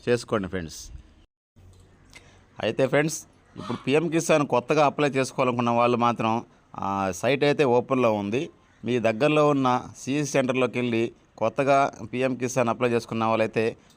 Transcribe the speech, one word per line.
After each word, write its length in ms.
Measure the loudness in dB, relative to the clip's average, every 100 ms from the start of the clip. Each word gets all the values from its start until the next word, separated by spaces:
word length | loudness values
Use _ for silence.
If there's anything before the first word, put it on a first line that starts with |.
| -2
చేసుకోండి 400 | -2 0 -4 -2
ఫ్రెండ్స్. 320 | -6 -8 -12 -18 -18 -20 _ _ _ _ _ -20 -20 _ _ _ -20 -20 -20 _ -6
అయితే 240 | -2 0 2
ఫ్రెండ్స్, 320 | 2 0 -4 -12 _ _ -14
ఇప్పుడు 220 | -10 -6 0
పీఎం 220 | 0 2
కిసాన్ 360 | 0 2 2 2
కొత్తగా 380 | 0 2 2 2
అప్లై 240 | 2 0
చేసుకోవాలనుకున్న 600 | 0 -2 0 0 0 0
వాళ్ళు 280 | 2 2 4
మాత్రం 360 | 2 2 0 -2 -4 _ _ -8 -4
ఆ 20 | -2 -2 -2
సైట్ 220 | -2 2
అయితే 200 | 2 2 2 2
ఓపెన్లో 360 | 2 2 2
ఉంది. 280 | 0 -2 -4 -6 -12 _ _
మీ 160 | -4 0
దగ్గరలో 440 | 0 0 2 4 4
ఉన్న 180 | 4 2 0 -4 -10
సిఎస్ 320 | -4 -4 0
సెంటర్లోకి 460 | 0 0 0 -2 -2
వెళ్ళి 240 | -2 0 -2 -6 _ -4
కొత్తగా 400 | -2 0 2 2 2 -2 -8
పీఎం 220 | -4 -2 -2
కిసాన్ 340 | -4 0 0
అప్లై 200 | 0 0
చేసుకున్న 340 | 0 -2 -2 0
వాళ్ళైతే 380 | 2 0 0 -2 -4 _